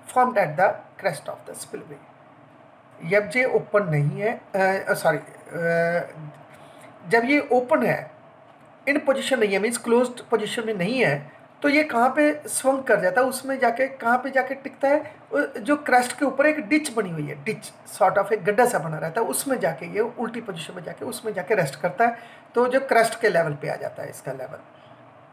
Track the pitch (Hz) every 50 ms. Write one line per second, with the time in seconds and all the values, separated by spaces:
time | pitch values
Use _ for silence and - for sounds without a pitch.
0 | - - - 254 247 240 - 202 185 151 147 165 190 226 - - - - - -
1 | 190 190 156 - - - - - - - - - - - - - - 151 143 -
2 | - - - - - - - - - - - - - - - - - - - -
3 | 165 165 196 208 208 180 - 254 262 240 240 214 - - - 202 196 165 151 143
4 | 143 156 190 196 202 226 240 - - - - 190 190 190 190 190 - - 196 -
5 | - 165 151 147 - - - - - - - 170 170 170 170 170 170 170 175 170
6 | - - - 156 156 147 - - - - - - - - - - - - - -
7 | - 165 214 233 240 262 294 294 - - 247 254 247 - 320 269 226 180 135 -
8 | - - - - - - - - - - - - - - - - - 269 285 294
9 | - 277 262 - - - 269 233 214 202 196 190 202 247 233 - - 240 233 240
10 | 247 240 - - - - 240 214 214 208 - 240 220 220 214 185 175 208 254 262
11 | 202 147 143 143 - - - - - - - - - 285 277 302 302 302 - 233
12 | 240 - - 302 294 294 294 - - 226 - - - 262 269 269 269 - 214 170
13 | 180 180 180 254 269 254 240 - - 262 269 - 247 233 226 - 262 269 269 -
14 | 233 233 240 247 254 269 262 262 247 262 269 - - 262 - - 277 277 285 302
15 | - - - - - - - 285 233 - - - 202 262 294 294 - - 247 247
16 | 247 - - - 294 254 - - 294 302 302 302 208 196 302 302 302 - 233 233
17 | 196 180 165 156 147 147 - - - - - - - - - - - - - -
18 | 202 190 - 202 202 - 220 202 165 208 202 226 240 240 - 175 160 160 156 156
19 | 160 165 160 233 226 254 254 - - 277 254 - 190 165 160 - 175 170 175 202
20 | 233 233 - - 226 226 233 233 - 202 175 165 160 - 180 185 170 175 165 -
21 | - 254 233 - - 220 185 185 180 - 220 190 165 147 - - - 175 180 -
22 | 233 233 233 - - - - - - - - 233 247 247 254 269 269 - 247 226
23 | 220 220 - - 233 202 175 165 165 156 147 143 151 147 - - 143 - - -
24 | 156 - - - - 135 131 131 127 - - - - - - - - - - -
25 | - - - - - -